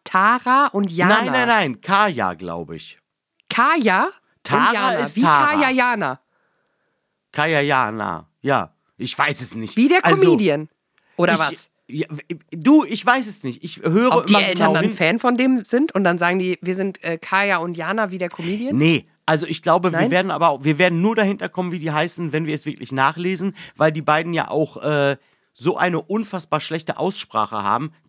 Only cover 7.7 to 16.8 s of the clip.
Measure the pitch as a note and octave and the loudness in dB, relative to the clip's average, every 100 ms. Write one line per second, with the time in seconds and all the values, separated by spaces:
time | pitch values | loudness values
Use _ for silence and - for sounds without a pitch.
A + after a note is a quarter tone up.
7.7 | C3+ A2+ A2 G2+ E2 - _ C3+ C3+ F2+ | 0 0 -4 -6 -8 -12 _ -2 0 -2
8.7 | _ _ _ B2 - D3+ C#3+ B2 A2+ A2 | _ _ _ -8 -2 -2 -4 -8 -10 -6
9.7 | - C4+ F4 E4+ F#4+ F#4 C#4 F#3+ D3 D#3 | 2 4 4 4 6 6 4 2 0 -6
10.7 | _ _ _ _ - F3 E3 D3+ C3+ - | _ _ _ _ 0 0 2 0 -4 -16
11.7 | _ _ D3+ D#3 D3 - F3 _ E3 F#3+ | _ _ -8 -8 -10 -12 -14 _ -2 4
12.7 | D4+ C4+ A3+ - C4 G#3+ - C3 A#2+ D#3+ | 4 4 -2 0 0 -2 -8 -10 -10 -12
13.7 | - F3 F#3 B3 E3 F#3 G#3 G3 F3+ G#3+ | -6 0 2 4 4 4 2 2 2 2
14.7 | D#3+ G#3+ G#3 E3 A3 B3 A#3+ C4 B3+ G3 | 2 0 0 0 2 0 2 2 2 0
15.7 | A#3+ D#4+ G3 F#3 F3 F3 F#3 F#3 F3+ F3+ | 0 2 2 0 2 0 0 -2 -4 -4
16.7 | F#3 | -4